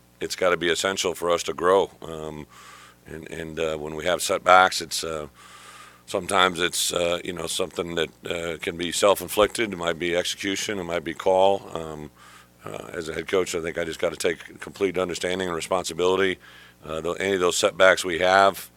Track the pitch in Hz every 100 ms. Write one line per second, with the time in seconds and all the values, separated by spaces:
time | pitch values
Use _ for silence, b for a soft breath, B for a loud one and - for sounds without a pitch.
0 | _ - 82 - 92 87 85 80 95 95
1 | 92 80 85 85 - 71 85 98 85 -
2 | 80 80 78 76 73 B B B B B
3 | - 78 - 80 80 78 80 78 76 78
4 | 80 82 - 92 90 92 92 - 80 -
5 | 82 78 73 B B B B B B B
6 | - 101 87 98 92 82 87 - - 87
7 | 87 87 - 85 82 - 90 - 85 85
8 | 78 - - 85 85 78 - 85 87 78
9 | 104 92 87 - 104 - 113 92 85 80
10 | 87 85 90 - 98 98 - 101 85 85
11 | 78 80 - 95 95 98 98 85 80 76
12 | 76 _ B B B _ - 52 - 90
13 | 78 80 82 98 90 87 82 82 85 76
14 | 87 78 95 80 - - - - 98 87
15 | 92 82 90 90 92 85 - 92 85 82
16 | 90 92 95 90 B B B B 76 80
17 | 80 87 98 98 87 - 104 87 95 87
18 | 92 82 90 95 98 87 -